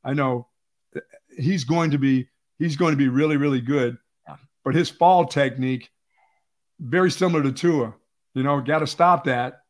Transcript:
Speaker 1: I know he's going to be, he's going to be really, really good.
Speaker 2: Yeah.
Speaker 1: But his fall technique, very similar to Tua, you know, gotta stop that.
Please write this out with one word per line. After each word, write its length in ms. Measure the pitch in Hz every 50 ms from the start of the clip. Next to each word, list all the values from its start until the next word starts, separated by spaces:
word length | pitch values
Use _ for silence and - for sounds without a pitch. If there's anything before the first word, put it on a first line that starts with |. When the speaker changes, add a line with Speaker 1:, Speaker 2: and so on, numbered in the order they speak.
| _
Speaker 1:
I 100 | 131 139
know 320 | 147 139 131 123 120 120 _ _ _ _ _ _ _ _ _ _ - - _ - - _ _ -
he's 280 | - 131 147 196 180 127
going 260 | 120 160 170 165 160
to 80 | 143 143
be, 300 | 135 135 131 131 127 _ _ _ _ _ _ _
he's 160 | 160 170 147
going 160 | 143 180 165
to 40 | 151
be 120 | 139 139 131
really, 280 | 123 135 151 156 151 143
really 220 | 143 147 139 127
good. 360 | 117 123 143 143 127 120 123 - _ _ _ _ _ -
Speaker 2:
Yeah. 80 | 71 - _ _ _ _ _
Speaker 1:
But 120 | 135 139
his 120 | 165 170 -
fall 360 | - _ 170 175 185 180 165
technique, 640 | - - 143 139 131 127 131 127 131 131 123 - - _ _ _ _ _ _ _ _ _ _ _ _ _ _ _ _ _ _
very 320 | 151 120 135 180 185 185
similar 320 | - - 185 180 170 156
to 80 | 139 139
Tua, 440 | 131 - - 175 165 147 120 110 110 _ _ _ _ _ _ _ _
you 80 | 131 131
know, 160 | 143 143 143
gotta 260 | 127 139 151 160 156
stop 380 | 135 - - 170 175 175 143 -
that. 380 | 143 127 123 123 131 - _ _